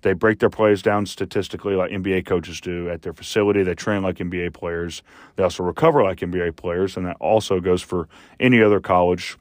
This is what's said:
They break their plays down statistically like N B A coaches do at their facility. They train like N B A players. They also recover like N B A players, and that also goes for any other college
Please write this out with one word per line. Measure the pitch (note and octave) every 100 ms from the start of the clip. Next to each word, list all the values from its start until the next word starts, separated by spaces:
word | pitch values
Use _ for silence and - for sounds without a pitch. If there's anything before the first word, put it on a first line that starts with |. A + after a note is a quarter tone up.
They | G2
break | F#2 A2+ G#2+
their | A2+
plays | - G#2+ G2+
down | G#2+ G#2
statistically | G2+ - F#2 G#2+ F#2 F#2 G2+
like | F#2+ F2+
N | G2+
B | F#2+
A | F#2
coaches | F2 F2+ F2 E2
do | - F2 F2
at | E2+
their | F2+
facility. | D#2+ - A2 G#2 G2+
They | F#2
train | E2+ - G#2
like | F#2+ F2+
N | F2+
B | F2 F2
A |
players. | D#2 F2 E2+ E2+ E2 _ - - -
They |
also | F#2 -
recover | F2+ E2 D#3+ C#3+
like | G2+ F2+
N | F2
B | F2+
A | F2
players, | D#2+ F2+ F2 F#2+ F#2
and |
that | F2+ -
also | D2 A2 - F#2+
goes | F2+ F2+
for | - F2+ E2 - - _
any | B2+ A#2+
other | G#2+ G2+
college | - F#2 F2+ F2+ - -